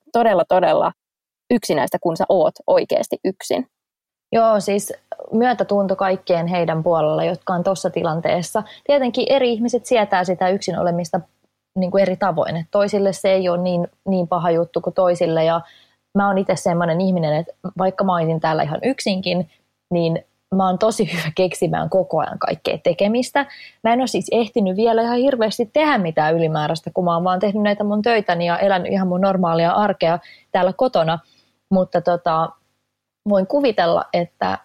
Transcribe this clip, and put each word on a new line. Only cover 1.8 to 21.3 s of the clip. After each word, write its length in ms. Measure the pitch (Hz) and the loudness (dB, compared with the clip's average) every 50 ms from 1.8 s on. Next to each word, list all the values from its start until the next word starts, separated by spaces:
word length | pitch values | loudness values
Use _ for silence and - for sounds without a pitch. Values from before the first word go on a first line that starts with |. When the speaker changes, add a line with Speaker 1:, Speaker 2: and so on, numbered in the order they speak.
| 127 - - - | 0 -2 -2 -2
Speaker 1:
kun 160 | - 175 165 - | -2 -2 -2 -2
sä 80 | 190 - | 0 2
oot 240 | 196 185 156 156 - - - - | 2 2 2 2 0 -2 -2 2
oikeasti 500 | 185 180 - - - - - - - - - | 2 2 2 2 -2 -2 -2 -4 -6 -6 -4
yksin. 440 | 190 190 - - - - - 254 - _ _ _ _ _ _ _ _ _ _ _ _ - | -4 -6 -6 -6 -4 -4 -4 -4 -6 _ _ _ _ _ _ _ _ _ _ _ _ 0
Speaker 2:
Joo, 260 | 226 226 226 220 208 | 2 4 4 4 2
siis 340 | 190 - 202 208 202 - - - _ - - - - - | 0 0 -2 -2 -2 -4 -10 -14 _ -16 -16 -14 -10 -4
myötätunto 640 | - 220 240 254 240 202 196 196 202 202 202 180 190 | 0 2 2 2 2 0 0 0 0 0 0 0 0
kaikkien 520 | 190 196 190 185 190 - - 180 170 165 170 | 0 0 0 0 0 0 0 0 0 0 0
heidän 360 | 185 180 170 165 165 160 160 | 0 0 0 0 0 0 0
puolella, 400 | 180 170 160 156 151 156 156 165 | 2 2 2 2 2 0 0 0
jotka 300 | 165 180 170 - - 185 | -2 -4 -4 -6 -4 -4
on 100 | 175 175 | -2 0
tossa 260 | 196 190 180 - 185 | -2 -2 -2 -2 -4
tilanteessa. 760 | 180 180 165 170 156 165 165 156 - 175 170 - - 220 208 - - - - | -4 -2 -2 -2 -2 -2 -2 0 0 -2 -2 -4 -4 -6 -6 -6 -12 -8 -2
Tietenkin 420 | - 285 285 262 247 214 262 240 - | 0 2 2 2 0 -2 -2 0 2
eri 240 | 269 277 254 240 233 | 2 2 2 2 0
ihmiset 320 | 214 233 240 240 240 240 | 0 -2 -2 -2 -2 -2
sietää 380 | - 254 226 208 208 - 185 180 | 0 2 2 2 2 2 0 0
sitä 260 | 175 180 170 185 185 | 0 0 0 0 0
yksin 300 | 190 202 - - 175 165 | 0 0 -2 -4 -2 -2
olemista 400 | 170 175 170 170 175 165 - 185 165 - _ _ _ _ _ _ _ _ - | 0 0 0 -2 -4 -4 -4 -6 -6 -8 _ _ _ _ _ _ _ _ -6
niin 160 | 190 185 180 | -4 -2 0
kuin 100 | 196 196 | 2 2
eri 160 | 196 180 185 185 | 2 2 0 0
tavoin. 400 | 190 180 170 165 - - - 165 | -2 0 0 0 -2 -2 -2 -6
Et 100 | 165 - | -6 -2
toisille 420 | - 208 202 208 208 208 196 196 185 | 0 0 0 0 0 0 0 0 -2
se 180 | - - 196 | 0 0 2
ei 180 | 190 190 190 180 | 2 2 2 0
ole 80 | 175 175 | 0 0
niin, 300 | 175 180 180 175 175 - _ _ - 190 | 0 0 0 -2 -2 -4 _ _ -4 -2
niin 200 | 190 185 175 165 | 0 0 0 0
paha 240 | 185 175 160 180 | -2 0 0 2
juttu 300 | 170 165 170 170 - 175 | 2 2 0 0 -2 -4
kuin 120 | 170 - - | -4 -4 0
toisille. 500 | - 190 180 175 170 180 160 160 160 160 | 0 2 2 2 2 0 0 0 2 2
Ja 180 | 160 165 170 165 - - _ _ _ _ _ _ _ - | 2 0 0 -4 -8 -18 _ _ _ _ _ _ _ -2
mä 120 | 202 202 202 | 0 2 2
oon 100 | 196 190 | 2 0
itse 180 | 196 - 190 | 0 0 -2
semmoinen 460 | - - 190 170 170 175 170 160 170 | -2 0 0 0 0 0 0 0 0
ihminen, 320 | 190 190 185 175 165 151 151 | 0 0 0 0 0 0 0
että 200 | 151 170 - - _ - 180 - 180 | -2 -4 -6 -10 _ -14 -10 -4 -2
vaikka 260 | 185 190 185 - 202 | -2 -2 0 -2 -2
mä 120 | 190 180 | 0 0
olisin 240 | 170 165 160 160 160 | 0 0 0 -2 0
täällä 240 | - 160 160 156 - | 0 0 0 0 -2
ihan 160 | 143 151 - - | -2 -4 -4 -4
yksinkin, 680 | 247 269 - - 233 196 185 190 180 175 175 175 - _ _ _ _ _ _ _ - | -4 -4 -4 -4 -4 -4 -4 -2 -4 -2 -4 -4 -6 _ _ _ _ _ _ _ -4
niin 340 | 180 175 170 165 165 - - _ _ _ _ - - | -2 -2 0 0 -2 -4 -6 _ _ _ _ -4 -2
mä 100 | 190 190 | 0 0
oon 140 | 185 180 180 | 0 0 0
tosi 340 | 214 220 226 - 214 151 175 | 0 0 0 0 -2 -4 -4
hyvä 180 | 170 160 160 | -6 -6 -4